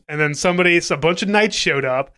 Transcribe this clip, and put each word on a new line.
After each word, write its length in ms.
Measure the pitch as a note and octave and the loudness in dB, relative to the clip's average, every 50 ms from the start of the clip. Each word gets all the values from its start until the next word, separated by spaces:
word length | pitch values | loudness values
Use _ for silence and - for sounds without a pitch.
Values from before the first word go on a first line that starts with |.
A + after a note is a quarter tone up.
| _ - | _ -10
And 100 | D3+ D3+ | -4 -2
then 160 | D3+ D3 D3 | -2 -2 -2
somebody, 460 | C#3+ - F#3 F3 F3+ F3+ F3 E3+ E3+ E3+ - | 0 0 0 2 2 2 4 2 2 0 -2
a 60 | F3 | -4
bunch 260 | C#3+ D3 E3 F3+ - - | 0 0 0 0 0 -2
of 60 | F#3+ | 0
knights 280 | G#3 G#3 G#3+ G#3 - | 2 2 2 2 0
showed 280 | - - E3+ D3 C#3 C3+ | -2 -2 0 0 0 -2
up, 300 | C3 B2+ C3 C#3 - _ | -2 -2 -2 -4 -6 _